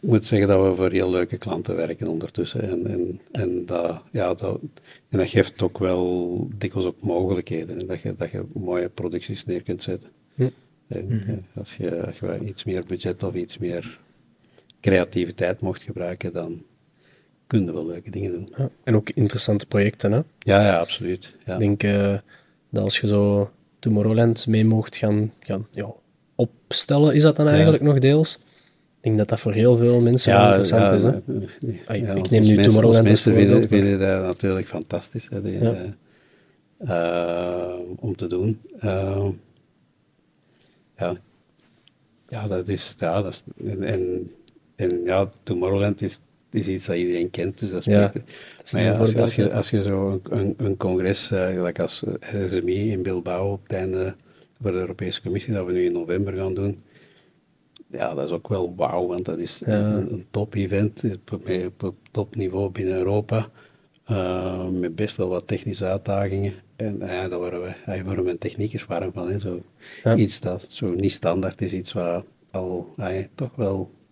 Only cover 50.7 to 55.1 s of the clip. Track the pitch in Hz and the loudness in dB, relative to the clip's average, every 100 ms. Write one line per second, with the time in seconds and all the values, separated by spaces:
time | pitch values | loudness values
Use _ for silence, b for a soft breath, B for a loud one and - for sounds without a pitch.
50.7 | 95 98 92 92 98 - 98 92 92 87 | -2 -2 0 0 -2 -2 -2 -2 -2 -4
51.7 | 85 85 - - - - 104 92 92 87 | -2 -4 -4 -8 -8 -8 -6 -2 -2 -2
52.7 | 92 107 98 90 90 87 90 98 101 - | -2 -2 -2 -4 -4 -4 -4 -4 -6 -6
53.7 | 95 95 92 92 95 b b b _ 110 | -6 -4 -4 -4 -8 b b b _ -4
54.7 | 90 92 92 92 | -4 -4 -6 -8